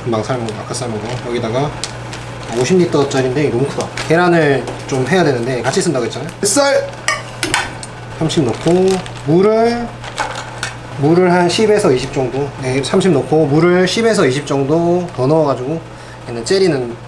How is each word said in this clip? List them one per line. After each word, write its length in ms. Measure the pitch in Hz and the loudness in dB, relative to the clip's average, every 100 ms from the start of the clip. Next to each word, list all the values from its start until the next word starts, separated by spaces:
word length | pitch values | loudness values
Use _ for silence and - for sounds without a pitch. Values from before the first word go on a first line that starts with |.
금방 200 | 120 113 | -2 -2
삶은 240 | 104 131 117 | -2 -4 -4
거, 60 | - | -6
아까 180 | - | -8
삶은 260 | 135 123 110 | -6 -6 -6
거. 300 | 110 120 - | -6 -6 -4
여기다가 400 | 120 117 117 147 - - - - - - - - 113 | -4 -2 -2 -2 -4 -10 -10 -12 -12 -12 -12 -6 -2
오십 200 | 127 185 | 2 4
리터짜리인데 720 | 170 151 139 135 127 131 143 | 4 2 0 0 0 0 0
너무 180 | 113 139 | 0 -2
크다. 200 | - - - - | -2 -6 -6 0
계란을 580 | 160 180 170 147 139 117 - - | 2 4 4 4 2 -2 -10 -4
좀 200 | 135 127 | -2 0
해야 160 | 185 | 2
되는데 380 | 160 127 117 131 | 2 2 0 -2
같이 180 | 123 160 | -2 0
쓴다고 260 | 170 135 117 | 0 0 -2
했잖아요. 220 | 120 151 - | -6 -10 -4
뱃살! 480 | 208 - 277 277 - - - 571 - - - - - - - - - - | 0 2 4 2 -2 -6 -6 -6 -8 -8 -4 -2 -4 -8 -14 -14 -14 -4
삼십 260 | 160 - 131 | -2 0 0
넣고 260 | 107 - 175 190 185 - - - | 0 2 2 4 0 -4 -10 2
물을, 600 | 165 196 220 233 240 240 - - - - - - - - - - - | 4 6 4 2 0 -6 -10 -12 -6 -6 -6 -10 -10 -10 -10 -12 -2
물을 300 | 143 170 180 | 4 4 6
한 160 | 175 175 | 4 4
십에서 440 | 175 220 208 175 | 2 4 4 4
이십 200 | 127 - | 2 0
정도, 360 | 143 127 131 143 - | -4 -2 -2 -4 -4
네, 180 | 135 131 | -4 -2
삼십 280 | 135 196 190 | 0 2 4
넣고 340 | 147 - 156 151 | 2 2 2 4
물을 420 | 147 175 180 180 | 4 4 4 2
십에서 380 | 226 226 208 147 | 2 2 4 4
이십 220 | 131 135 | 2 -2
정도 600 | 139 139 160 170 175 170 - | -2 2 2 2 2 0 -2
더 120 | 131 | 2
넣어가지고 520 | 160 151 123 127 165 - - - - - | 4 4 0 -2 -6 -8 -18 -18 -16 -10
얘는 140 | 117 | -8
째리는 520 | 117 190 190 143 123 117 | 0 2 4 2 -2 -8